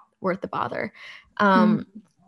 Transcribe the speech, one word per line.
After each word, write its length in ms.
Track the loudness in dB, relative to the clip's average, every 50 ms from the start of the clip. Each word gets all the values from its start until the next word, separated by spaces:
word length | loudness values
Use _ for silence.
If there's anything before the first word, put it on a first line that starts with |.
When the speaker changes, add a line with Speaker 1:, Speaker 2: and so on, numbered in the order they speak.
| -10 _ _ _
Speaker 1:
worth 200 | -6 -6 -4 -6
the 60 | -8 -8
bother. 440 | -6 -6 -6 -6 -6 -8 -8 -8 -10 -16 -20 -20 -20 -20 -20 _ _ 0
Um, 400 | 2 4 4 4 4 4 2 0
Speaker 2:
Mm. 220 | -2 -8 -16 -20 -20 _ _ _ _